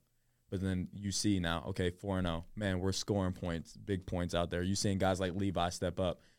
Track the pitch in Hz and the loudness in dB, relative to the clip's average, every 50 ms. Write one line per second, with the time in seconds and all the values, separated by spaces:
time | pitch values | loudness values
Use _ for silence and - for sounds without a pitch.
0 | _ _ _ _ _ _ _ _ _ - 104 90 95 95 92 90 87 - - 98 | _ _ _ _ _ _ _ _ _ -6 -4 0 0 0 0 0 -2 -4 -6 -6
1 | 101 101 95 - - 104 101 92 87 82 85 82 65 82 95 - 92 87 - - | -4 -2 -2 2 2 4 4 4 2 0 0 0 -2 -4 -2 0 0 0 0 -2
2 | - 101 95 92 92 85 82 82 - - - 104 107 98 92 90 92 95 95 - | -4 -2 0 2 2 0 0 -2 -4 -8 -8 -2 0 0 0 2 2 0 0 0
3 | - - 107 101 92 90 90 - 90 87 82 80 76 - - - - - 101 90 | 0 0 2 2 2 0 0 -2 -2 -2 -2 -2 -4 -8 -14 -14 -4 -2 -2 -2
4 | 90 - 95 87 87 82 85 87 85 80 87 87 90 95 98 - - 104 95 95 | -2 -4 -2 -2 0 2 2 0 0 2 0 0 0 0 0 2 2 2 2 4
5 | 95 92 95 85 95 92 82 101 98 98 82 87 85 90 - - - 87 85 - | 4 2 2 2 0 -2 0 0 0 0 2 2 0 0 0 -2 -2 -2 0 0
6 | 92 87 - - - - _ | 0 0 -2 -4 -10 -20 _